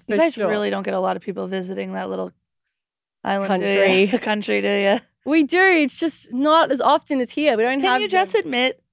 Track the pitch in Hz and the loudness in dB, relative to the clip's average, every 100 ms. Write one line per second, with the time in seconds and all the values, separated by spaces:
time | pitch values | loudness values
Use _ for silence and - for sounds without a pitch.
0 | - 208 330 233 202 208 208 196 196 190 | -4 0 0 0 -2 -2 -2 -4 -4 -2
1 | 185 185 - 185 185 190 185 190 190 190 | -2 -4 -6 -8 -6 -6 -6 -8 -8 -8
2 | 185 190 185 - _ _ _ _ _ _ | -8 -8 -8 -12 _ _ _ _ _ _
3 | _ _ - 196 196 190 202 196 196 190 | _ _ -4 -4 -2 -2 0 2 4 4
4 | 196 240 220 214 202 208 202 202 196 226 | 2 0 -2 -4 -2 -2 0 0 2 0
5 | - _ 262 320 285 349 381 339 277 - | -4 _ 0 0 2 4 4 4 0 -2
6 | 330 - - 247 294 330 269 262 - 285 | -6 -6 -8 -2 4 4 4 2 2 2
7 | - 269 240 - 302 220 240 277 370 381 | 0 -4 -2 0 0 2 0 0 0 0
8 | 415 370 294 440 330 247 254 - _ | 2 0 2 0 0 -2 -2 -4 _